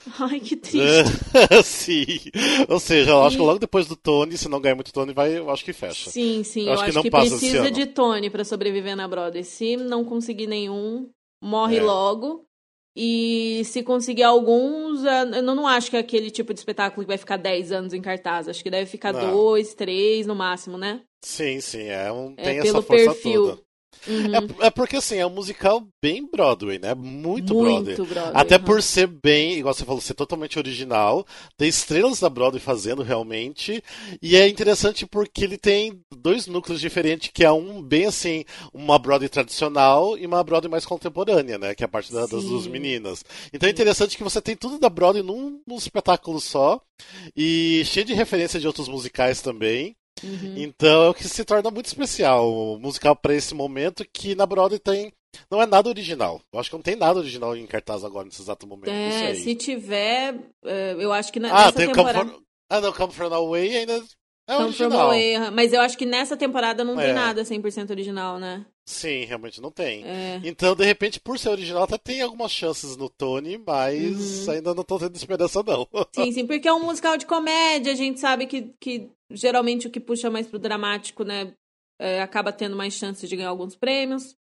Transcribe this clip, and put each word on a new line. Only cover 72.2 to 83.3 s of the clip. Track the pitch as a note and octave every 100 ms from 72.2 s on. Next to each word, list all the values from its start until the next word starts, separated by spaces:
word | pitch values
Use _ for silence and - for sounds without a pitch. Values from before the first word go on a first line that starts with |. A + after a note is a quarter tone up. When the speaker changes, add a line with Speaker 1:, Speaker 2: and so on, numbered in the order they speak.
Speaker 2:
algumas | B3 A3+ A3
chances | - E3 D3+ C#3+ C3
no | C3+
Tony, | - C3+ C3 D#3 G#3+
mas | G#3 C#3 C3 D3 E3+ G3+ G3+ G3 G3
Speaker 1:
Uhum. |
Speaker 2:
ainda | D#3 E3 F3
não |
tô | F3 F#3
tendo | F3 F3
esperança, | A#2+ F#3+ F3 F#3+
não. | G#3 C3 B2
<laughs> | G#3 F#3 -
Speaker 1:
Sim, | B3
sim, | A#3+ A#3+
porque | D4 D#4+
é |
um | E4 E4
musical | E4 E4 D#4
de | -
comédia, | E4 D#4 D#4+ E4 D4+ C4
a | C4
gente | C4+ C4
sabe | C#4 B3+ C4
que, | C4+ A3 _
que | C4 A#3+ G3 _ _
geralmente | G#3 B3 B3 A#3+ A#3+ A#3+
o |
que | A#3+
puxa | - A#3 A#3
mais | A3 A3+
pro | G#3
dramático, | A3 G#3 G3+ G#3 - -
né, | G3+ G3+ F#3+ - _ _ _ _
é, | F#3 F#3
acaba | F#3+ G#3 G3+
tendo | G3+ G#3 G3
mais | G3
chances | G3 G3+ G3
de | F3+